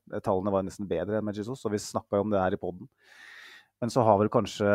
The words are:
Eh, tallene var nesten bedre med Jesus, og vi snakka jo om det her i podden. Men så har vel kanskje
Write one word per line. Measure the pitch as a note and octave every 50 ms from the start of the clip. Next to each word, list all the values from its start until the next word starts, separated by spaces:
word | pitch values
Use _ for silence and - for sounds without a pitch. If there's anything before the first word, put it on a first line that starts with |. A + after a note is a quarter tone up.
| _ - -
Eh, | G#2
tallene | - - G2 F#2 F#2+ G#2
var | G2 F#2+ F#2+
nesten | F#2 - - G2+ F2+
bedre | F#2 E2 F2+ G2 G#2+ G#2+ G#2
med | G#2 G2+
Jesus, | G#2 G2+ A2+ C3+ - -
og | A2+ G#2
vi | G#2
snakka | - - - G#2+ - _ G#2
jo | G2+ G2+
om | G#2+ G#2
det | F#2+
her | F#2 F#2 G2+
i | -
podden. | - F2+ F2+ F#2 G#2 - _ _ _ _ - - - - - - - - - - - _ _ _
Men | B2 A2+
så | - C3+ A2+
har | A2 G#2 G2
vel | G#2 G#2+
kanskje | - B2 G#2 - - - G#2 G2+ G#2